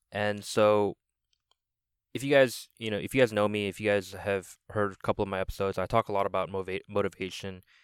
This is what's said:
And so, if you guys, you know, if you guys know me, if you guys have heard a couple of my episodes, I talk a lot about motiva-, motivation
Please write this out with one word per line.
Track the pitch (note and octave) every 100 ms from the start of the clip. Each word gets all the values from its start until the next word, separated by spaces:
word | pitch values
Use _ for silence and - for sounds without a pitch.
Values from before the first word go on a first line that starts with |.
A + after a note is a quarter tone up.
| _
And | G2+ G#2 G#2
so, | - - G#2+ G#2+ G2+ - _ _ _ _ _ _ _ _ _ _ _
if | A#2
you | C#3
guys, | C#3+ C3 - - -
you | A2+
know, | G2+
if | E2+ C3
you |
guys | A#2+
know | G#2+ G#2
me, | G#2 G2+
if | -
you | G#2+
guys | G2+ F#2
have | G2 G2+ G2 F2 - -
heard | G#2+ G2+
a | F#2+ -
couple | G#2+
of | G2+
my | F#2+
episodes, | F#2+ - G2 F#2+
I | F#2
talk | A2+ A2
a |
lot | G2+ G2
about | F#2+ E2+
motiva-, | G2 F#2 F#2+ -
motivation | G2+ G2+ - F#2+ - G2 F#2 - _